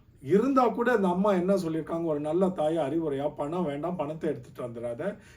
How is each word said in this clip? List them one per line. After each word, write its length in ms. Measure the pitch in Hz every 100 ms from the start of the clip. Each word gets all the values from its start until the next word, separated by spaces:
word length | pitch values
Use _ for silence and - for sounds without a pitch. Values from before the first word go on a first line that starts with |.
| _ -
இருந்தா 460 | 135 196 262 262 233
கூட 240 | 196 233
அந்த 160 | 233 185
அம்மா 240 | 180 208
என்ன 220 | 185 180
சொல்லியிருக்காங்க, 500 | 196 160 160 151 165
ஒரு 160 | 170 147
நல்ல 260 | 151 170 190
தாயா 440 | - 151 165 135
அறிவுரையா, 440 | 165 160 135 147 -
"பணம் 280 | 147 185
வேண்டாம், 320 | 156 143 165 180
பணத்தை 340 | 151 160 165
எடுத்துட்டு 320 | 131 - -
வந்துடாத, 540 | 123 117 120 117 185 208 -